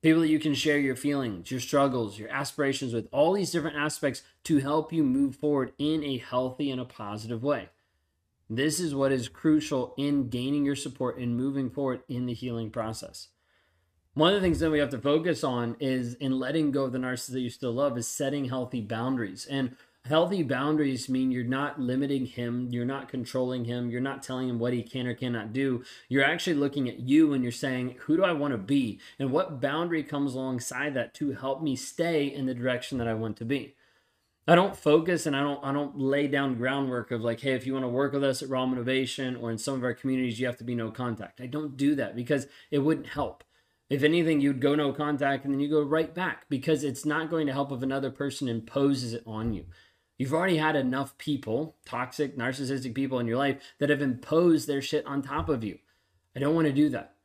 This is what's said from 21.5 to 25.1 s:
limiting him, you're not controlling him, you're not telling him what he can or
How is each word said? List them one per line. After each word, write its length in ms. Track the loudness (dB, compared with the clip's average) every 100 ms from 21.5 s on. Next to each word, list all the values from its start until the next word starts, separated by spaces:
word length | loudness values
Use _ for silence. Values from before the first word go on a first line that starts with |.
| 0 -2 -2
limiting 460 | -2 0 0 0 -2
him, 440 | -4 -4 -2 -2
you're 140 | -2 -2
not 240 | -4 -6
controlling 560 | -8 -4 -2 -2 -2 -4
him, 260 | -2 -2
you're 100 | -2
not 220 | -2 -4
telling 260 | -6 -4 -2
him 80 | 0
what 160 | 0
he 80 | 0
can 240 | -4 -4
or 80 | -4